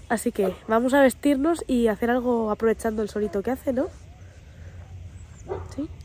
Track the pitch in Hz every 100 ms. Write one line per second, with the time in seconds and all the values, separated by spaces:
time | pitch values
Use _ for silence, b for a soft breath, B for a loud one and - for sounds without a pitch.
0 | - 220 247 - 190 180 - 226 254 277
1 | 262 - 285 277 302 330 - 254 226 202
2 | 240 254 240 233 220 208 226 220 226 220
3 | 208 208 208 202 202 262 - 247 330 -
4 | - - b b b b b b b -
5 | - - - - - 381 - - 311 -